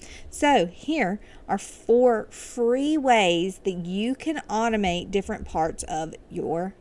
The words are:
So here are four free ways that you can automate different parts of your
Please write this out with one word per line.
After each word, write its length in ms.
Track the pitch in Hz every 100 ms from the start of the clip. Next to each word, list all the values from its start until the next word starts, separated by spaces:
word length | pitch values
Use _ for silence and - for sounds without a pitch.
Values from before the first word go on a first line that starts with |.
| - - -
So 360 | - 294 254 170
here 560 | - - 311 185 208 - - -
are 100 | 196
four 720 | - - - 240 247 220 -
free 680 | - - - 233 254 294 311
ways 640 | 262 226 185 170 190 190
that 220 | 196 180 175
you 280 | 190 233
can 280 | 269 311 294 -
automate 600 | 269 233 220 190 175 190
different 360 | 196 190 208 -
parts 380 | 165 160 165
of 300 | - 156 160 - -
your 460 | 170 135 165 185 -